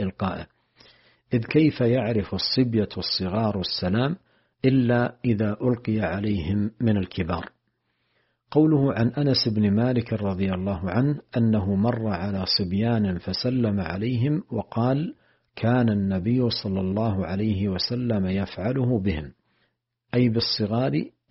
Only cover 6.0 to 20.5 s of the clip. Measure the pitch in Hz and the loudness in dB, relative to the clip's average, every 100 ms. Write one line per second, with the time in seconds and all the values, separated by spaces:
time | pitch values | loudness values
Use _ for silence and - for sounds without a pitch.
6 | 107 98 107 98 76 104 104 - 117 104 | -2 -2 -2 -2 0 0 -2 0 2 2
7 | 90 - 85 87 - - _ _ _ _ | 0 -4 -4 -4 -6 -16 _ _ _ _
8 | _ _ _ _ _ 151 156 147 135 - | _ _ _ _ _ 2 4 4 2 2
9 | 117 147 143 123 120 107 104 104 123 123 | 0 2 0 2 0 2 4 4 2 0
10 | 117 110 101 92 95 92 98 87 92 113 | -2 -2 -2 -2 -2 -2 -4 -4 -2 0
11 | 143 147 - 120 113 107 98 98 117 117 | 0 -2 -4 0 2 2 2 2 0 0
12 | 110 87 101 95 92 - 90 98 117 113 | -2 -2 -4 -4 -2 -2 0 0 2 2
13 | 101 87 - 92 123 127 110 101 82 92 | 0 -2 -6 -4 -2 0 0 0 -2 -4
14 | 120 120 139 160 - 113 - 113 123 139 | -2 0 0 -2 -4 -6 -4 0 0 0
15 | 196 - _ _ _ - 117 127 117 101 | -2 -10 _ _ _ -4 0 2 2 2
16 | 98 95 104 127 120 - 101 95 92 101 | 0 0 0 0 0 -2 -4 -2 -2 0
17 | 113 95 85 95 107 95 101 90 - 123 | 0 -2 -2 -2 -2 0 -2 -2 -4 -4
18 | 120 104 92 95 98 87 107 135 123 117 | -2 0 0 -2 -4 -4 -2 0 0 0
19 | 95 78 73 - _ _ _ _ _ _ | 0 -2 -6 -16 _ _ _ _ _ _
20 | _ 123 123 113 - | _ 2 2 2 -2